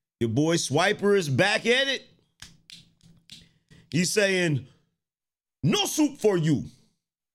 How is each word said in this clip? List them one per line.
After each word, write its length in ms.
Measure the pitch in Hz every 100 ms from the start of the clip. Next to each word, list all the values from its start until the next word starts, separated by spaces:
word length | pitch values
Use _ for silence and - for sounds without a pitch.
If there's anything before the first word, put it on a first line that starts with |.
| _ _
Your 120 | 117
boy 260 | 113 160 170
Swiper 600 | - 139 185 208 202 202
is 120 | 151
back 380 | 127 196 220 220
at 200 | 254 277
it. 160 | 254 - _ _ _ - - - - - _ _ _ _ - - _ _ - _
He's 180 | 156 180
saying, 560 | 214 196 185 175 135 - _ _ _ _ _ _ _ _ _
"No 220 | - 403
soup 340 | 381 - 294 -
for 180 | 214 180
you." 280 | 156 131 120 - _ _ _ _ _